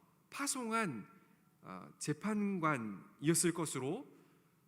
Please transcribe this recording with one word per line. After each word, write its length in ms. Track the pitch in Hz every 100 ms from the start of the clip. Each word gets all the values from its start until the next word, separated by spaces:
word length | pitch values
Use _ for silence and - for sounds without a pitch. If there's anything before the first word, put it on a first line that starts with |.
| _ _ -
파송한, 760 | - 277 269 226 226 202 117 - - - _ _ _
아, 260 | - 95 76 -
재판관이었을 1500 | - 151 202 214 202 190 156 139 110 92 - - 143 165 175
것으로 540 | 170 151 135 131 214 294 - - - _ _